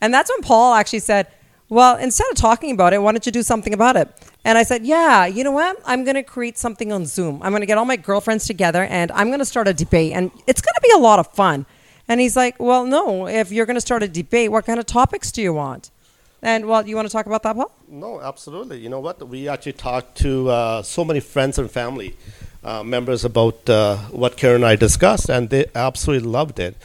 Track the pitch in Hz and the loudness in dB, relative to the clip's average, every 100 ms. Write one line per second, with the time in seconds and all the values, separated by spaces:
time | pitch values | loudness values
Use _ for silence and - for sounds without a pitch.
0 | 220 254 311 494 - 226 247 226 208 220 | 0 2 0 -2 2 4 6 4 2 -4
1 | 214 202 190 _ _ _ _ 226 254 240 | 0 0 0 _ _ _ _ 6 6 6
2 | 254 - 523 330 226 240 311 226 180 196 | 0 -2 -2 2 2 2 0 2 4 4
3 | 208 220 240 233 226 226 202 202 240 254 | 2 0 -2 -2 -2 -2 -2 2 2 2
4 | 147 _ - _ 208 226 233 247 226 320 | 0 _ -20 _ 2 4 4 0 0 2
5 | 330 226 180 196 269 277 339 381 - 254 | 4 4 4 0 -2 -2 -2 -4 -4 -2
6 | 254 277 262 - 240 - 240 214 202 202 | -2 -4 -6 -8 -8 -6 -8 -6 -6 -6
7 | 160 - 170 143 185 208 202 214 240 247 | -6 -4 -6 -4 -4 -2 0 0 0 -2
8 | - 202 202 220 - 185 180 175 190 180 | -2 -2 -2 -4 -4 -2 0 0 -2 -2
9 | 175 - 214 277 277 247 202 175 - 170 | -2 0 -2 -2 -4 -2 -2 -2 0 2
10 | 160 - 180 - - 262 - 659 508 415 | 2 -2 -6 -4 -2 0 -2 2 6 6
11 | 233 208 165 - 190 143 139 _ _ _ | 8 6 4 0 0 0 -6 _ _ _
12 | - 240 247 262 254 247 240 254 247 285 | -4 0 0 2 0 0 0 0 2 0
13 | 370 190 185 220 190 214 226 247 - 240 | 0 -4 -4 -4 -2 -2 -2 -2 -4 -4
14 | 208 165 165 240 226 220 - 233 226 240 | -4 -6 -2 0 0 0 -2 -4 -2 0
15 | 262 403 - - 196 156 139 131 - _ | 0 -2 -8 -4 -4 -2 -6 -10 -16 _
16 | _ _ _ _ 226 226 214 220 208 214 | _ _ _ _ -4 -2 0 0 0 -4
17 | 214 220 208 214 214 220 294 - _ 143 | -4 -6 -4 -4 -4 -4 -6 -10 _ -16
18 | 202 220 135 139 - 160 247 135 113 131 | -14 -12 -12 -14 -16 -16 -14 -14 -12 -10
19 | 147 170 131 127 143 139 - - 131 123 | -10 -12 -14 -12 -10 -8 -10 -10 -6 -6
20 | 123 - 139 131 127 120 117 113 98 - | -8 -4 -2 0 0 0 0 -4 -6 -6
21 | 160 147 - 147 135 139 120 127 120 131 | -4 -4 -4 -2 -2 -2 -6 -6 -8 -8
22 | 95 - - - - - - 110 107 123 | -12 -16 -20 -20 -20 -16 -12 -10 -6 -4
23 | 123 123 117 110 113 - - 107 104 104 | -2 -4 -2 0 0 0 0 2 2 0
24 | 104 - 123 - 131 120 120 110 110 - | -6 -4 -4 2 4 4 4 4 4 4
25 | 180 214 - 131 117 135 131 120 131 - | 4 4 0 -2 0 -2 -2 -2 -4 -4
26 | - 139 117 117 156 110 90 107 | -2 -2 -2 -4 -4 -4 -8 -8